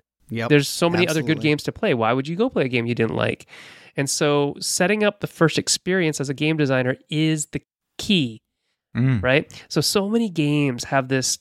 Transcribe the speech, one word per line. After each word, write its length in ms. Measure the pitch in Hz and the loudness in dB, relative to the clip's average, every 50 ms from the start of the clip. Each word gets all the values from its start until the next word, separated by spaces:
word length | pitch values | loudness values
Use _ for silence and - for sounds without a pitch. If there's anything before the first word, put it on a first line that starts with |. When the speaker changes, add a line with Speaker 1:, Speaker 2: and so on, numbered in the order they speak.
| _ _ _ _ _ - | _ _ _ _ _ -10
Speaker 1:
Yep. 220 | 113 113 113 120 | -6 -4 2 4
Speaker 2:
There's 180 | 147 147 139 - | 4 4 4 2
so 220 | - - 175 170 | 0 0 0 2
many 180 | 170 170 180 165 | 2 2 2 2
other 140 | 156 160 | 0 0
good 160 | 143 - 156 151 | 0 -2 -2 0
Speaker 1:
Absolutely. 100 | - 151 | 0 0
Speaker 2:
games 140 | 151 147 | 0 0
to 100 | - - | -2 -6
play. 220 | - - - 214 147 | -6 -4 -2 0 0
Why 180 | 117 110 110 | 2 2 2
would 160 | 120 135 135 147 | 0 0 -2 -4
you 80 | 170 | -2
go 140 | 175 226 262 | -2 -2 -2
play 160 | - 214 147 | 0 -2 -2
a 20 | 131 | 0
game 160 | 120 120 113 | 0 -2 -2
you 100 | 117 120 | 0 0
didn't 220 | 107 113 110 - | 0 0 0 0
like? 300 | 113 113 113 - - - - - - - - - - - - _ | 0 0 -2 -2 -4 -10 -18 -20 -20 -20 -20 -20 -20 -20 -10 _
And 140 | - 139 139 | -4 -4 -2
so 440 | - - 160 147 147 143 143 143 - - | -2 0 0 2 2 2 0 -2 -4 -6
setting 420 | 185 - - - 180 180 208 214 | -6 -4 -2 0 0 0 0 0
up 180 | 208 208 - - | 0 0 -2 -2
the 60 | - | -6
first 300 | - - - 165 156 - | -8 0 2 2 4 4
experience 640 | - - - - - - 175 185 190 175 156 147 - | 2 -2 -2 -2 -2 -2 -2 0 0 0 0 -2 -2
as 80 | 143 135 | -4 -6
a 60 | 139 | -4
game 240 | 123 151 151 160 156 | -2 -2 0 0 0
designer 400 | 151 131 135 131 127 127 135 - _ - | 0 2 2 2 2 0 -2 -4 _ -6
is 380 | 165 151 160 156 156 151 147 | -2 0 0 0 0 -2 -4
the 160 | - - 147 - _ _ _ _ _ _ | -6 -8 -10 -10 _ _ _ _ _ _
key, 460 | - - - 208 175 139 120 110 110 _ _ _ _ _ _ _ _ _ _ - | -8 -2 0 2 2 0 -2 -6 -10 _ _ _ _ _ _ _ _ _ _ -2
Speaker 3:
Mm. 280 | 117 123 131 127 104 | 0 2 2 2 2
Speaker 2:
right? 420 | 92 127 131 156 175 - - - - - | 2 2 2 2 0 -2 -8 -20 -14 -4
So, 100 | - 160 | -2 -2
so 300 | 143 - - 208 190 202 | 0 0 0 0 0 0
many 180 | 220 233 233 214 | 0 0 0 -2
games 560 | 170 160 147 147 147 147 147 139 123 117 - | -2 -2 0 2 2 2 2 0 -2 -4 -4
have 240 | - - 135 131 131 | -2 -2 -2 0 0
this 300 | 135 131 127 - - - | 0 -2 0 -2 -4 -6